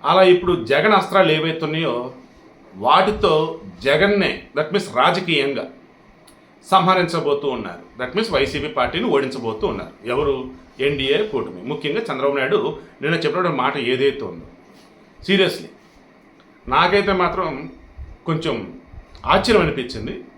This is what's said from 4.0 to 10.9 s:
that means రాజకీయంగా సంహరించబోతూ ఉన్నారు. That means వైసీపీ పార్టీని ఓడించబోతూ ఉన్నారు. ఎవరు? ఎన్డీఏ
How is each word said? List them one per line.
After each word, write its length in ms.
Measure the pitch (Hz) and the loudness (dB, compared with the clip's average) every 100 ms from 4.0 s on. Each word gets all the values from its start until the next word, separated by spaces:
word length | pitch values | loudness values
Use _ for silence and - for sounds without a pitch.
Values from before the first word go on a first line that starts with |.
| 196 202 156 92 - 143 | 4 4 0 -2 -6 -6
that 160 | 151 | -2
means 220 | 147 - 117 | -2 -2 2
రాజకీయంగా 720 | 151 175 175 151 139 127 - - - _ - _ - - _ _ - | 2 2 0 0 0 -4 -8 -16 -20 _ -20 _ -20 -20 _ _ 0
సంహరించబోతూ 800 | 160 175 190 170 165 143 143 143 | 2 4 2 2 -2 -2 -2 -2
ఉన్నారు. 540 | 120 95 87 - 117 | -4 -8 -12 -18 -10
That 160 | - 202 | -6 -4
means 160 | 220 | 0
వైసీపీ 340 | 143 139 147 151 | 0 0 -2 -6
పార్టీని 360 | - 120 170 | -2 -2 0
ఓడించబోతూ 640 | 233 139 131 120 113 107 190 | 0 0 0 -4 -6 -4 -4
ఉన్నారు. 420 | 101 - - 110 | -4 -10 -12 -4
ఎవరు? 400 | 127 147 131 127 - - - | -2 0 -2 -6 -16 -20 -2
ఎన్డీఏ 460 | 139 | -2